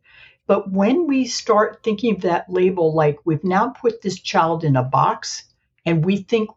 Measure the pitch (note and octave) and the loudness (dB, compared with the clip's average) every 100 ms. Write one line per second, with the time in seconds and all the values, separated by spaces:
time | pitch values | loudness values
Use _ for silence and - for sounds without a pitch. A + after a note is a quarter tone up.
0 | _ - - _ - G3+ G3+ F#3+ G3+ D#4 | _ -20 -20 _ 0 0 0 0 2 2
1 | D#4+ C4+ B3+ - - G#3+ G#3+ - - G#3 | 2 0 -2 -4 0 2 2 -2 -6 -2
2 | A#3+ F#3 F3+ E3 - F#3 F#3 F3+ D#3+ D#3 | -2 -2 0 -2 -2 0 2 2 0 2
3 | D3+ D3 E3+ D3+ F#3 F#3 B3 - A#3+ A3 | 0 0 -2 -2 0 0 0 -2 -4 -4
4 | G3 F3+ - G3 E3 E3 D#3+ C3 B2+ C3+ | -8 -8 -4 0 0 0 0 0 2 0
5 | - A#3 - - - _ _ _ - E3 | 0 -2 -8 -14 -16 _ _ _ -2 0
6 | F3 G3+ - A3+ G#3+ | 0 -2 -2 -2 -2